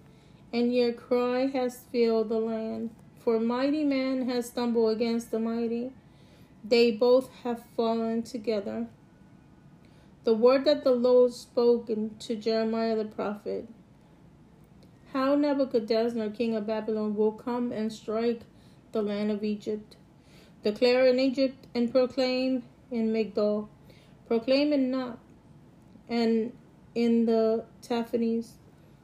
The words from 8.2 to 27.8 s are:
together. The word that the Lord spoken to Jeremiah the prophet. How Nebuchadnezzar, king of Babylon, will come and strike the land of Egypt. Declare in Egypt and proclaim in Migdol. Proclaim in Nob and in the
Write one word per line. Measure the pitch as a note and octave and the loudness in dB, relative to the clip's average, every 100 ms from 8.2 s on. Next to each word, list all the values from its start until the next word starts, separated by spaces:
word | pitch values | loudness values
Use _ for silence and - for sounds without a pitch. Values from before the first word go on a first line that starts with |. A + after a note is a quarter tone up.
together. | A3+ A#3+ G#3+ G#3 G#3+ A3 A#3 - - - - - - - - - - - - - | -6 -8 -4 -4 -4 -8 -10 -12 -20 -20 -20 -20 -20 -20 -20 -20 -20 -20 -20 -6
The | - A3 | -2 4
word | A#3+ C4+ C#4+ | 4 4 4
that | D4 | 2
the | C#4 | 2
Lord | B3 B3 B3 B3 | 2 4 6 4
spoken | A#3+ - - A#3+ A#3+ A3 G#3+ A3 - | 0 -8 0 2 2 0 -6 -6 -8
to | - A3 | -8 -6
Jeremiah | A3+ A3+ A3 A3+ A3+ A3 | -2 -2 -2 -2 -2 -2
the | G#3+ | -4
prophet. | G#3+ G3 G#3 F#3+ G3 - - - - - - - - - - - - - - - | -6 -8 -8 -8 -8 -10 -18 -20 -20 -20 -20 -20 -20 -20 -20 -20 -20 -20 -20 -10
How | C4+ C4+ D4 | -4 0 2
Nebuchadnezzar, | D4 C#4 C4+ A#3+ G#3+ A3+ A#3 A#3 G#3+ | 2 0 0 0 0 0 0 -2 -4
king | G#3+ A#3 A3 | -2 -2 -2
of | G#3 | -4
Babylon, | A3 G#3+ G#3+ G#3+ G#3 | -4 -4 -4 -2 0
will | G#3+ | 0
come | G#3+ - A#3+ A#3+ | -2 -6 -4 -4
and | G#3+ A3 | -4 -6
strike | A3 - G#3+ A#3 A3 - - - - - | -8 -6 -2 -2 -4 -8 -20 -20 -20 -8
the | A3 | -4
land | G#3 G3+ G#3 | -2 -2 -2
of | G#3 | -2
Egypt. | G#3+ G#3 A3 G#3+ - - - - - - - - | -4 -4 -6 -8 -10 -20 -20 -20 -20 -20 -20 -6
Declare | G#3 G#3 B3 B3 C4 | -4 2 2 4 4
in | B3 | 4
Egypt | C4+ C4+ C4 - - | 2 2 0 -2 -8
and | A#3+ A#3+ | -2 0
proclaim | C4 B3 C4+ B3+ B3+ C4 B3+ - - - | 2 2 0 -2 0 0 -2 -6 -18 -8
in | A#3+ A3 | -2 0
Migdol. | A3 G3+ G#3+ G#3 G#3 G#3+ - - - - - - | 0 -2 0 0 0 -6 -14 -20 -20 -20 -14 -2
Proclaim | A#3 A#3 C4+ D4 | -2 2 2 2
in | D4 B3+ | 2 0
Nob | C4 B3 A#3 - - - - - - - - - | -2 -6 -10 -20 -20 -20 -20 -20 -20 -20 -20 -6
and | A#3 A3+ A3+ A#3 - - - - | 0 2 2 0 -8 -20 -20 -8
in | A#3 A#3 A#3 A3+ | -2 2 4 4
the | A3+ A3 A3+ - - | 4 2 0 -4 -12